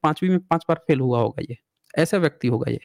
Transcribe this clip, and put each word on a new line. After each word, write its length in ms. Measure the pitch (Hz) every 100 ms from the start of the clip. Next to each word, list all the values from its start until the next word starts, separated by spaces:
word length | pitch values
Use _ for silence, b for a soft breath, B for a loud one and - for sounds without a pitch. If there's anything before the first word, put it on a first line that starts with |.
पांचवी 260 | 156 156 185
में 100 | 185
पांच 260 | - 165 -
बार 160 | 160 -
फेल 120 | 135
हुआ 200 | 131 120
होगा 220 | 110 - -
ये, 60 | 120 _ _ _ -
ऐसा 180 | 165 196
व्यक्ति 320 | 156 - 123
होगा 220 | 117 123
ये। 100 | 117